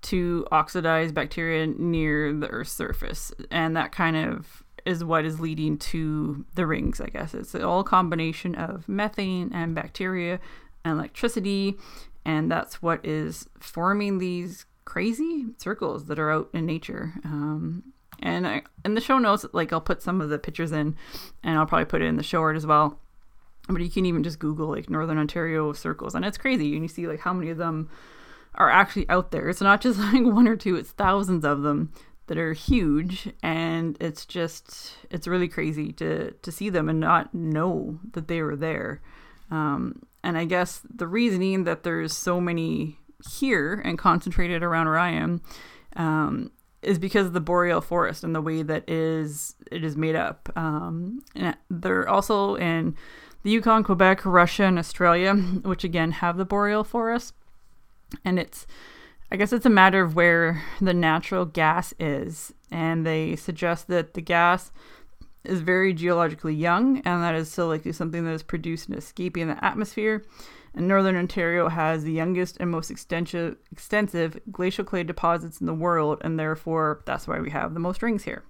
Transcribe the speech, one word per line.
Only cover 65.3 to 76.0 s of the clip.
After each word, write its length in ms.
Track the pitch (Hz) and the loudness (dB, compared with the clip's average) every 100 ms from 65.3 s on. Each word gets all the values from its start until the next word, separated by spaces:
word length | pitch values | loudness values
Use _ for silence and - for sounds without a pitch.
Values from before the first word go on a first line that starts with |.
| - | -16
is 180 | - 185 | -4 -2
very 320 | 165 185 190 | 2 4 4
geologically 600 | 170 175 170 170 156 160 | 2 2 2 2 0 -4
young, 440 | 151 170 175 254 269 | 0 2 4 4 2
and 240 | 185 175 | 2 0
that 120 | 170 160 | 2 0
is 160 | 160 | -2
still 160 | - 170 | -2 0
likely 240 | 160 170 | 0 -2
something 340 | 165 165 170 165 | -4 -4 -2 -4
that 80 | |
is 100 | 160 | -4
produced 440 | - 170 165 165 - | -4 -6 -4 -6 -6
and 80 | - | -10
escaping 500 | - - 180 175 165 | -10 -6 -4 -2 -4
the 160 | - | -2
atmosphere. 600 | 190 - 208 - 214 214 - - - - - | -4 -2 -4 -2 -2 -2 -6 -20 -20 -20 -14
And 140 | - 175 | -4 2
Northern 300 | 196 190 185 | 4 4 2
Ontario 500 | 180 208 170 175 170 | 0 0 0 2 2
has 360 | 165 160 160 | 2 0 0
the 100 | 151 | -2
youngest 440 | 160 165 180 180 - | -2 0 0 -2 -2
and 120 | 175 | -2
most 180 | 165 160 | -2 -6
extensive, 680 | - - 170 170 175 170 - _ | -12 -6 -4 -2 -4 -4 -8 _
extensive 680 | - - 208 208 170 165 156 - | -20 0 0 2 0 -2 -4 -14
glacial 340 | 190 180 190 190 | -2 -2 -2 -4
clay 180 | 185 | -2
deposits 560 | 170 175 165 170 170 - | -2 0 2 2 -2 -6
in 80 | 170 | -4
the 60 | |
world, 460 | 160 170 170 | 0 2 2